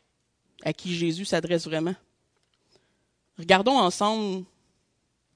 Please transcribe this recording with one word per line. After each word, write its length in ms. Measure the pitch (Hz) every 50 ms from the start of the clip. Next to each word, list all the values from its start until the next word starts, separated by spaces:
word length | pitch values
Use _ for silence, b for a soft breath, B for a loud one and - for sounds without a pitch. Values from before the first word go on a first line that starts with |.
| _ _ _ _ _ _ _ _ _ _ _ _ -
à 120 | 151 156
qui 200 | - - 180 175
Jésus 300 | 165 170 170 160 170 202
s'adresse 400 | - - 170 160 165 175 165 165
vraiment. 300 | 160 156 156 160 175 190 - _ _ _ _ _ _ _ _ _ _ _ _ _ _ _ _ _ _ _ _ _ _ _ _ _ _ _ -
Regardons 400 | 165 170 190 185 196 240 277 262
ensemble, 680 | 208 180 180 - 208 208 220 220 214 202 185 190 180 - _ _ _ _ _ _ _ _ _ _ _ _ _ _ _ _ _